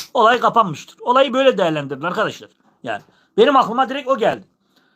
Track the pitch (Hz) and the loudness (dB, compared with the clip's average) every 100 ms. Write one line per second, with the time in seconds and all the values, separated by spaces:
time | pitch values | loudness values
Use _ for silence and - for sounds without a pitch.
0 | - 254 220 240 220 233 202 139 - _ | -6 2 2 4 2 0 0 -4 -14 _
1 | 427 254 277 262 269 196 170 156 139 135 | 0 2 2 2 2 2 0 -2 -6 -8
2 | 170 190 170 - 104 _ _ _ 120 104 | -6 -4 -4 -6 -18 _ _ _ -10 -10
3 | - _ _ 190 269 269 196 240 247 277 | -12 _ _ 2 4 4 0 -2 -4 -4
4 | 254 254 196 - - _ _ _ _ | -4 -2 -2 -4 -10 _ _ _ _